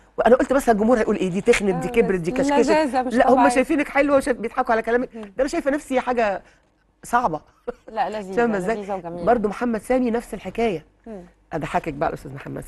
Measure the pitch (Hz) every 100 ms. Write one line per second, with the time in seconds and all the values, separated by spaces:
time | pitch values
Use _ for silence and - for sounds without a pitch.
0 | _ - 220 254 277 269 247 208 220 240
1 | - 202 185 185 - 233 196 170 185 233
2 | 196 190 165 262 277 285 269 311 302 254
3 | 247 240 254 262 277 262 254 302 294 277
4 | 285 277 262 226 226 - 247 220 226 240
5 | 254 226 202 196 277 339 277 294 - 254
6 | 247 247 214 185 - _ _ _ _ _
7 | - 240 240 151 - _ - - - 220
8 | 277 220 190 196 240 202 180 220 196 190
9 | 170 175 175 240 202 - 247 220 - 254
10 | 247 233 - 208 190 220 233 170 - _
11 | 233 202 175 _ - 165 160 180 170 143
12 | 156 - 147 135 143 139